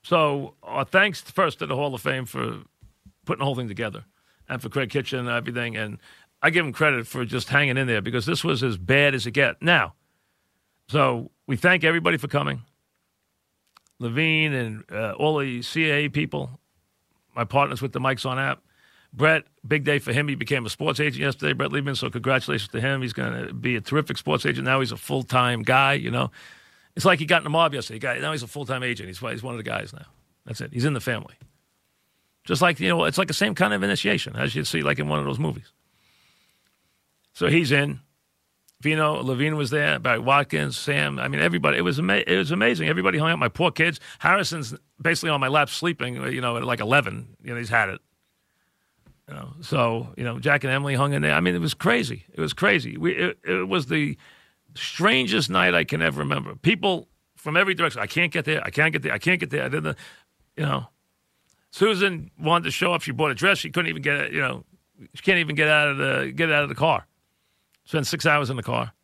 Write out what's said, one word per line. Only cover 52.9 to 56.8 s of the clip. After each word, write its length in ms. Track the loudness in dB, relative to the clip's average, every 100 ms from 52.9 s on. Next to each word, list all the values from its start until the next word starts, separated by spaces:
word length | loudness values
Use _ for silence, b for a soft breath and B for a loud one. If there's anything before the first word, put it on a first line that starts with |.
| -4
We, 160 | -2
it, 260 | 0 -2 -2
it 240 | -2 -2 0
was 180 | -2 0
the 320 | -2 -2 -6 b b b b _
strangest 760 | -10 -10 0 2 4 2 0 2
night 260 | 4 4
I 100 | 4
can 180 | 2 0
ever 160 | 0 0
remember. 380 | -2 -2 -4 -2
People 500 | 0 2